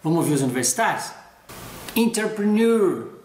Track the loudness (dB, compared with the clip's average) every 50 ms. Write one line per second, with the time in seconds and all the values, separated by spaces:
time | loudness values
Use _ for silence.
0 | 0 2 2 2 2 2 2 2 0 0 0 0 -2 0 0 0 0 0 0 -4
1 | -8 -10 -12 -16 -20 -20 -20 _ _ -20 -18 -18 -16 -16 -16 -16 -16 -4 0 2
2 | 2 2 2 0 -4 -4 -4 -2 0 2 2 4 4 4 4 4 4 2 0 -2
3 | -8 -12 -16 -20 -20